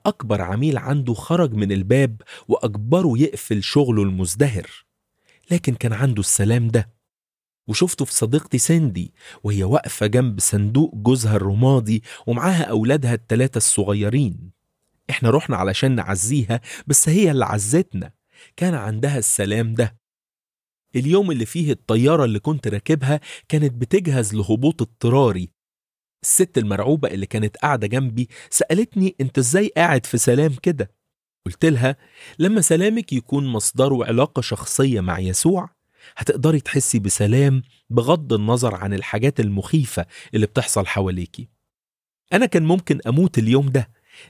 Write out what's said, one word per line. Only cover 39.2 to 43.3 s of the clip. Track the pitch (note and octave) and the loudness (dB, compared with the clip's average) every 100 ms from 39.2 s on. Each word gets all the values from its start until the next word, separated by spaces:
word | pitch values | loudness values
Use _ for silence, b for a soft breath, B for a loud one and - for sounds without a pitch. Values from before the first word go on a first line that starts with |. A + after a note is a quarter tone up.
| C3 - | -2 0
المخيفة | G#2 G2 - D#3 B2+ - F2 B B | -2 -2 0 0 0 -4 -8 B B
اللي | G#2+ G#2+ | -2 0
بتحصل | - - G#2+ F#2+ | -2 -2 -2 -2
حواليكي." | G#2 F#2+ F2+ F2 - A#2 _ _ _ _ _ _ _ - | -2 -2 -4 -8 -12 -18 _ _ _ _ _ _ _ -4
أنا | F#3 A#3+ | 0 2
كان | F3 D#3+ | 2 2
ممكن | F#3 - C#3+ A2+ | 0 0 -2 0
أموت | C3+ F3+ | 2 2